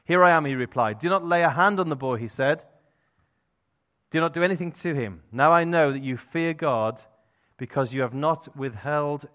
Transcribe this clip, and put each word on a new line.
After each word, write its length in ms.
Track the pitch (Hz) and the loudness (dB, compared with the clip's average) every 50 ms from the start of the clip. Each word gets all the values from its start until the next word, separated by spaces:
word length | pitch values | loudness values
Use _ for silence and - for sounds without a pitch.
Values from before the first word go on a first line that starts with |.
| _ | _
'Here 180 | - 170 180 180 | 0 4 6 8
I 80 | 175 | 8
am,' 140 | 165 160 147 | 6 6 2
he 100 | 139 135 | 0 -2
replied. 440 | 127 123 110 - 127 117 107 107 107 | -4 -4 -4 -2 -2 -2 -2 -2 -4
'Do 100 | 156 175 | -2 -2
not 160 | 190 190 170 | -2 -2 0
lay 180 | 170 175 170 170 | 0 2 2 2
a 60 | 160 | 2
hand 300 | 123 165 185 202 208 185 | 4 4 2 2 2 0
on 100 | 180 160 | -2 -2
the 60 | 147 | -4
boy,' 220 | 127 135 131 123 | -4 -4 -4 -4
he 100 | 110 120 | -4 -6
said. 380 | 117 - - 131 139 165 - - _ _ _ _ _ _ _ _ _ _ _ _ _ _ _ _ _ _ _ _ _ _ _ _ _ _ _ _ _ | -8 -4 -2 0 0 0 -2 -4 _ _ _ _ _ _ _ _ _ _ _ _ _ _ _ _ _ _ _ _ _ _ _ _ _ _ _ _ _
'Do 100 | - 160 | -2 -2
not 140 | 160 165 151 | 0 0 0
do 100 | 170 175 | 0 0
anything 280 | 190 190 170 180 170 | 0 -2 -4 -6 -8
to 220 | - - - 170 156 | -10 -8 -8 -6 -4
him. 300 | 139 117 101 92 80 - _ | -4 -6 -6 -8 -12 -16 _
Now 200 | 113 123 143 160 | 0 2 4 6
I 120 | 170 170 170 | 6 4 4
know 280 | 170 170 165 151 143 | 2 2 2 2 2
that 120 | 139 139 135 | 0 -2 -6
you 140 | 131 127 | -6 -8
fear 360 | 120 - - - 170 165 165 160 | -8 -8 -8 -6 -4 -4 -4 -4
God 500 | 156 165 147 127 113 110 110 117 - - _ _ _ _ _ _ _ _ _ _ | -4 -2 -2 -2 0 -2 -2 -4 -8 -14 _ _ _ _ _ _ _ _ _ _
because 360 | - 131 - - 139 131 113 127 | -14 -14 -6 -4 -2 -2 -2 -2
you 80 | 135 | -4
have 120 | 131 117 123 | -4 -4 -4
not 420 | 135 147 160 160 156 - - - | -2 -2 -2 -2 -4 -6 -14 -12
withheld 720 | 139 135 135 113 101 - 143 147 147 147 143 147 139 - - | -10 -10 -10 -10 -10 -6 -4 -4 -2 -2 -4 -6 -8 -12 -16